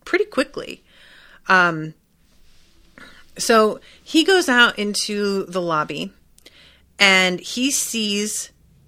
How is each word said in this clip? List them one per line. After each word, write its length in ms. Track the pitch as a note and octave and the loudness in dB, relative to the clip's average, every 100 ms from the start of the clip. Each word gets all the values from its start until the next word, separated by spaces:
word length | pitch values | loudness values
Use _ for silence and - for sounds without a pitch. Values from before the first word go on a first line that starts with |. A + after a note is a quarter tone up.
| - | -4
pretty 200 | F#4 G#4+ | -4 -2
quickly. 580 | - - - - - _ _ - - - - - | -2 -4 -6 -14 -16 _ _ -20 -20 -20 -8 2
Um, 460 | F#3 F3 D#3+ D#3 - _ _ _ _ _ _ _ _ _ - - - - - | 4 4 0 -8 -14 _ _ _ _ _ _ _ _ _ -20 -20 -20 -18 -6
so 420 | - A3+ G#3+ - - - | 2 4 2 -2 -14 -20
he 200 | - D#4+ | -2 2
goes 240 | D#4+ F#4 C#4+ | 4 2 4
out 300 | B3 A#3 - | 4 4 2
into 680 | G#3 G3+ - G#3 G3+ G3 E3+ | -4 -4 -6 -4 -4 -4 -4
the 160 | F#3 | -6
lobby 520 | F3 D#3 D3 D3+ F#3+ - _ _ _ _ _ _ _ - | -2 -2 -4 -6 -10 -14 _ _ _ _ _ _ _ 2
and 400 | G3 F#3+ F#3 F3+ | 4 4 2 -2
he 320 | - A#3+ C4+ | -6 -4 -2
sees 800 | - - A3+ G#3 G3+ G#3 - - _ _ _ | -2 -4 -4 -4 -4 -4 -8 -12 _ _ _